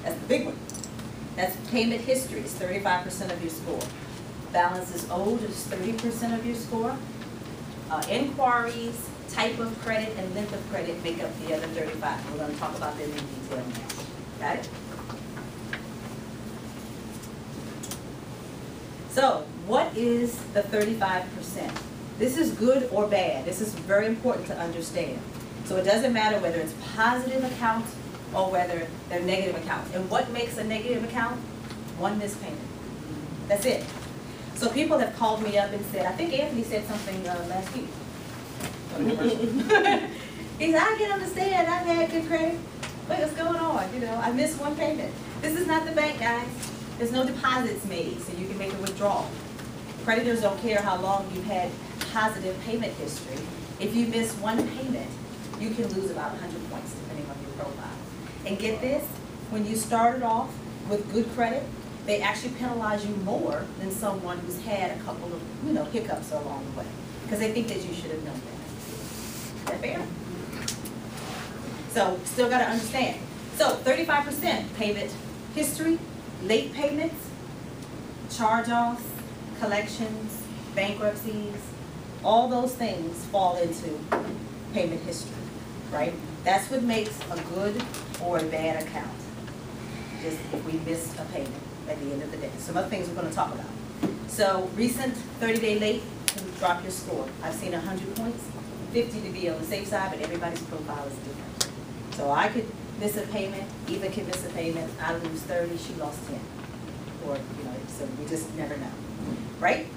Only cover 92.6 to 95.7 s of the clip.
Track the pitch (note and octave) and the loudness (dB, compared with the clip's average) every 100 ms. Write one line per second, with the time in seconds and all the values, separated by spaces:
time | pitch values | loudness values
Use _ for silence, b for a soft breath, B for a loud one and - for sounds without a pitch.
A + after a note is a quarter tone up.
92.6 | - E3+ F#3+ G3 E3+ E3+ E3 F#3 D#3+ - | -2 0 0 0 -2 -2 -2 0 0 -2
93.6 | - - - - - - - - G3 F#3 | -6 -8 -10 -2 -2 -2 -6 4 6 6
94.6 | F#3 G3+ A#3+ B3 B3+ - - - A3+ A3+ | 2 2 2 4 0 -2 -6 -2 2 4
95.6 | A3 | 4